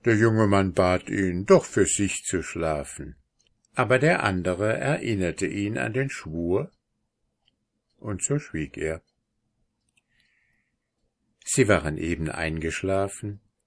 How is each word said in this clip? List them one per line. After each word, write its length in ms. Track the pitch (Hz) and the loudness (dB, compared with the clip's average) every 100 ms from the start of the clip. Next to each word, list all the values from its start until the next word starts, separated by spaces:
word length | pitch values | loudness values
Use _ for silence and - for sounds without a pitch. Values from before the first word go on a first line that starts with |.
| 120 | 4
Der 100 | 107 | 4
junge 320 | 113 110 104 | 4 6 4
Mann 260 | 98 95 | 4 4
bat 360 | 87 92 92 - | 2 2 2 -2
ihn, 360 | 101 95 87 101 | -2 0 -2 6
doch 200 | 185 - | 4 6
für 200 | - 92 | 2 2
sich 380 | - 98 - | 2 -2 -2
zu 180 | - 92 | -4 -4
schlafen, 720 | 78 85 80 76 69 - 71 - _ _ _ _ _ | -4 -4 -2 -2 -6 -12 -14 -16 _ _ _ _ _
aber 260 | - 120 127 | -2 2 4
der 240 | 151 180 | 4 2
andere 540 | 104 92 87 90 107 - | 0 0 -2 0 0 0
erinnerte 720 | 135 - 110 101 90 - 71 | -2 -2 -2 -2 -2 -2 -4
ihn 300 | 92 101 123 | -2 -4 -4
an 140 | 123 | -4
den 160 | 113 135 | -2 -4
Schwur, 640 | - 80 82 85 98 156 _ _ _ _ _ _ _ _ _ _ _ _ _ | -6 -8 -4 0 0 -2 _ _ _ _ _ _ _ _ _ _ _ _ _
und 260 | 117 98 | -8 -6
so 160 | - 143 | -2 -2
schwieg 380 | - 80 76 - | -4 -8 -8 -6
er. 240 | 80 80 _ _ _ _ _ _ _ _ _ _ _ _ _ _ _ _ _ _ _ _ _ _ _ _ | -6 -6 _ _ _ _ _ _ _ _ _ _ _ _ _ _ _ _ _ _ _ _ _ _ _ _
Sie 240 | - - 107 | -4 2 4
waren 300 | 90 78 78 | 4 2 -4
eben 320 | 82 87 78 | -4 -2 -4
eingeschlafen, 1120 | - 80 80 80 - 95 98 98 - 104 101 _ _ | -4 -4 -2 -4 -4 -2 0 -2 -6 -10 -10 _ _